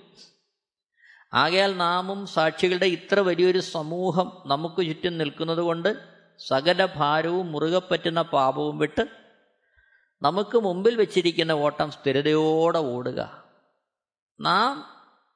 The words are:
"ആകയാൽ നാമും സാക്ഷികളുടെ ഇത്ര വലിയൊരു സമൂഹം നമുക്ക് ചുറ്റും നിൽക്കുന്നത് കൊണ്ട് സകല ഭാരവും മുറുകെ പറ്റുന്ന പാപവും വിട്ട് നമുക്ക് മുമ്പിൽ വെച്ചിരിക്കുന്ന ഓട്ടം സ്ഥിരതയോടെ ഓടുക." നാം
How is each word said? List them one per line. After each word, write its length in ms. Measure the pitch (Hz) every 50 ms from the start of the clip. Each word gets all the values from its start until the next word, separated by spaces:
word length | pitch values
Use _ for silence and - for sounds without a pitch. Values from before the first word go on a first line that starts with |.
| - _ _ - - _ _ _ _ _ _ _ _ _ _ _ _ _ _ _ _ - - - _ _ -
"ആകയാൽ 380 | 123 143 160 175 190 196 196 190 180
നാമും 420 | 175 170 175 180 185 190 196 196 202
സാക്ഷികളുടെ 600 | 180 - - 160 160 156 - - 180 185 180 190
ഇത്ര 340 | 196 170 160 - - 196 202
വലിയൊരു 400 | 196 180 170 165 180 185 180 185
സമൂഹം 680 | 170 - - 165 151 156 170 180 185 185 151 185 180 180 - - -
നമുക്ക് 360 | 139 139 143 160 170 165 190 180
ചുറ്റും 300 | 156 156 - - 180 170 165
നിൽക്കുന്നത് 440 | 156 143 139 - 160 160 165 165
കൊണ്ട് 280 | 175 170 165 170 170 196 220 - - - - - _ _ _ -
സകല 460 | - - 131 135 143 170 180 180 190
ഭാരവും 640 | 180 160 147 151 147 151 160 160 165 175 185 185 170
മുറുകെ 300 | - 147 151 160 175 185 180 -
പറ്റുന്ന 300 | 175 165 - 170 165 170
പാപവും 560 | 160 165 - 139 131 135 135 147 147 151 147 151
വിട്ട് 280 | 151 151 - - 226 - - - - _ _ _ _ _ _ _ _ _ _ _ _ _ _ _ _ _ _ -
നമുക്ക് 360 | - 143 165 196 208 202 - 233
മുമ്പിൽ 380 | 214 190 175 180 196 233 240
വെച്ചിരിക്കുന്ന 560 | 226 208 - - 185 170 170 165 165 165 160
ഓട്ടം 380 | 160 147 147 147 143 - 156 151
സ്ഥിരതയോടെ 880 | 139 - - 139 131 139 147 151 151 156 156 156 156 160 165 170 170 165
ഓടുക." 400 | 156 131 120 123 123 127 127 - - - - - - _ _ _ _ _ _ _ _ _ _ _ _ _ _ _ _ _ _ -
നാം 340 | 214 165 175 196 226 262 277 269 - - - - - _ _ _ _ _ _